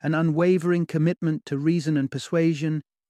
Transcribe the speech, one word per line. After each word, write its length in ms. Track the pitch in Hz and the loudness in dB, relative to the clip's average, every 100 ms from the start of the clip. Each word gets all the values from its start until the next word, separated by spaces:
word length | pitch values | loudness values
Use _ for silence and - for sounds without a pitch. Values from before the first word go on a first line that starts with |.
an 120 | 147 | -2
unwavering 720 | 156 165 151 180 185 170 175 | 0 2 2 2 2 2 0
commitment 600 | 170 160 156 180 165 156 - | 0 0 0 0 -2 -2 -4
to 120 | 139 | -4
reason 380 | 156 175 147 151 | 0 0 0 0
and 140 | 135 | -2
persuasion, 720 | 139 - 170 165 151 156 156 - _ _ | -6 -4 0 2 0 -2 -4 -8 _ _